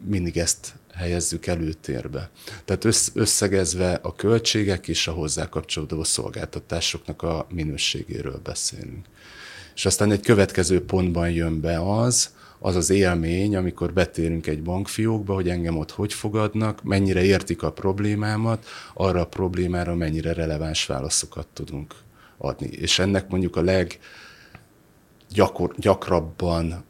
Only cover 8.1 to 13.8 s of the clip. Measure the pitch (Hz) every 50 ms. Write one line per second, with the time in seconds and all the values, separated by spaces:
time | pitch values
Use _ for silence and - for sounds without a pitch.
8.1 | - - 69 - 67 69 - - - - - - - - - - - 95 - -
9.1 | - - - - - - - - - - - - - - - 98 - - 104 104
10.1 | 104 101 - - 113 101 98 92 - - 90 87 95 87 90 - - 92 90 90
11.1 | 85 85 85 85 85 82 85 82 80 78 76 82 85 82 87 98 104 110 117 123
12.1 | 120 - - - - - - - - - - - 90 90 85 92 95 101 95 90
13.1 | 87 85 80 82 85 90 98 107 101 92 92 90 - -